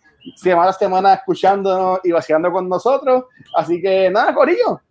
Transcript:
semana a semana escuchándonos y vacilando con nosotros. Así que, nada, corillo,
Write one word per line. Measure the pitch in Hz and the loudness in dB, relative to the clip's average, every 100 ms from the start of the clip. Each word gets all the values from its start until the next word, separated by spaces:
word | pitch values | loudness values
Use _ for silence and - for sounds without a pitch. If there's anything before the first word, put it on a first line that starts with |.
| _ _ - - | _ _ -20 -6
semana | 185 175 180 | 0 2 2
a | |
semana | 190 196 185 196 190 | 0 -2 2 2 2
escuchándonos | - 170 190 196 196 185 185 185 | 0 0 0 2 0 0 0 -2
y | 185 | 0
vacilando | 165 156 156 175 | -2 0 0 0
con | 180 180 | -2 -4
nosotros. | 180 233 269 277 254 254 _ - - | -2 -2 -2 0 -2 -2 _ -6 -4
Así | 151 175 | -2 -4
que, | 190 190 185 | 0 0 2
nada, | 202 311 | 2 0
corillo, | 262 285 359 427 - _ | 2 0 2 0 -4 _